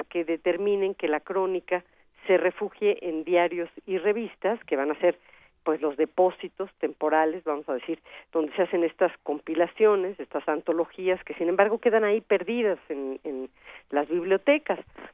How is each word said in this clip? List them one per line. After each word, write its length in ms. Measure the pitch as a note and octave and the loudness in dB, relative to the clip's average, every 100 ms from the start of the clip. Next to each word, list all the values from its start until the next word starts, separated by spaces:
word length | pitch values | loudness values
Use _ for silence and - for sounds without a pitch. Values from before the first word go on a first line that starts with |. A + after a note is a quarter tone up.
| - | -4
que 160 | F3 | -4
determinen 720 | D#3+ E3 F3 F3 G3+ G3+ F#3+ | -2 -2 -2 0 0 0 -2
que 140 | F#3+ E3 | -2 -2
la 120 | D3+ | -2
crónica 640 | - F#3+ F#3+ F3+ - F3+ - _ _ _ - | -2 -2 -2 -4 -4 -6 -6 _ _ _ 2
se 80 | F3+ | 2
refugie 600 | F3 - G#3 - G#3 - | 2 -2 -8 -2 0 0
en 220 | F3+ D#3+ | -4 -6
diarios 440 | D#3+ F3 F3 F3 E3+ - - | 0 2 2 -2 -8 -10 -6
y 120 | F#3 | -2
revistas, 640 | F#3+ G#3+ A3 - F#3 A3+ | 0 -2 -4 -4 -4 -4
que 120 | - C#3 | -4 -2
van 140 | C#3 | -2
a 80 | D3 | 2
ser, 180 | F3 - _ - _ _ | 2 0 _ -20 _ _
pues, 160 | - D#3 | -2 -2
los 160 | D3+ C#3 | -2 0
depósitos 720 | D#3 - F#3 - F#3+ - G3 _ | 0 2 2 0 -10 -10 -12 _
temporales, 640 | D#3 - D3+ D#3 D#3+ D#3 | -6 -4 0 2 2 0
vamos 240 | D#3+ D3 D3+ | -4 -6 -4
a 60 | |
decir, 260 | B2+ - D#3+ - - - | -6 -6 -10 -12 -20 -6
donde 200 | E3 D3+ | -4 -2
se 80 | - | 0
hacen 200 | F3 F3+ | 0 0
estas 300 | E3 - F3 - | 0 2 0 0
compilaciones, 960 | - D3 - D#3+ E3+ - G#3+ G3 F#3 G3 | -6 -6 -2 0 0 4 4 4 0 -6
estas 300 | C3+ D3 - | -8 -6 -4
antologías, 760 | D#3 - E3 D#3+ - F#3 F#3 | -2 -2 -2 -2 -4 -2 -2
que 100 | - | -4
sin 140 | - E3+ | -4 0
embargo 300 | F#3 G3+ A3 | 2 2 2
quedan 240 | A#3+ A3 | 2 2
ahí 160 | G#3 A3 | 2 0
perdidas 580 | - G3 F3 A#3+ G#3+ E3+ - | 2 0 0 0 0 -2 -6
en, 320 | C#3 C3+ C3+ | -8 -6 -8
en 260 | D#3 C3 C3 _ - - _ | -8 -8 -10 _ -20 -20 _
las 180 | C#3+ D3 | -2 0
bibliotecas. 720 | F3 F3+ F#3+ - D4+ - F3+ - - - | -2 0 2 4 2 0 -6 -8 -20 -20